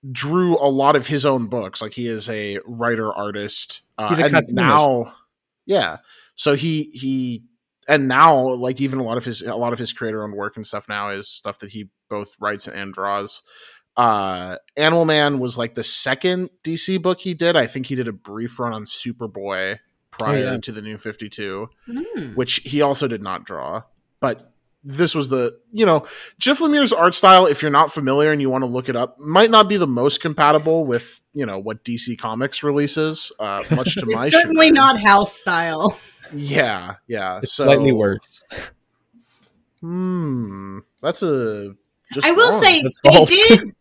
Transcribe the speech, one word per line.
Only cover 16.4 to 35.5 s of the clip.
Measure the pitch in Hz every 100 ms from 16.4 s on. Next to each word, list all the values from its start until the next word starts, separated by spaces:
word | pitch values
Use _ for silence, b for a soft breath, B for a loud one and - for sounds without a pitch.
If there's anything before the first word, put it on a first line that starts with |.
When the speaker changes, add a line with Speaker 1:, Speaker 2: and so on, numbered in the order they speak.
| 180 _
Speaker 1:
D | 160 165
C | - 185
book | 180 175
he | 190
did. | 160 170 170
I | 113
think | 135 127
he |
did | 127 113
a |
brief | 95 - 110 120 123
run | 120
on | 110
Superboy | 104 - 123 117 110 98 98 95 95 110 _ _ _
prior | - 110 139 127
Speaker 2:
Oh, |
yeah. | 123
Speaker 1:
to | 123
the | 107
New | 107 107
fifty-two, | 110 - 107 - 101 98 110 _ -
Speaker 3:
Hmm. | 247 427 349 135
Speaker 1:
which | 107 123 -
he | - 143
also | 143 139 131
did | 110
not | 98 92
draw. | - 80 65 107 - _ _ -
But | 135 110 - _ _ _ 143
this | 139 170
was | 160 131
the, | 131 120 - _
you | 208 202
know, | 156 B B B B
Jeff | 254 285
Lemire's | 320 294 262
art | 190 175
style, | - 190 185 180
if | 143
you're | 156
not | 143 156
familiar | 156 131 143 151
and | 151
you | 135
wanna | 131 127
look | 127 127
it | 117
up, | 127 _
might | 147 180 226
not | 220 196
be | 202
the | 151
most | 120 143 -
compatible | 165 151 147 151 156 165
with, | 143 120 - - _
you | 147 117
know, | 95
what | 107 110
D | - 117
C | - 113
Comics | 113 113 135 -
releases, | 147 143 147 160 156 156 - -
uh, | 104 98 -
Speaker 2:
<laughs> |
Speaker 1:
much | 151 160
to | 190
Speaker 3:
It's | 127
Speaker 1:
my | 220 151
Speaker 3:
certainly | 320 330 320 320
Speaker 1:
chagrin. |
Speaker 3:
not | 269 269 233
House | 202 202 202 -
style. | 190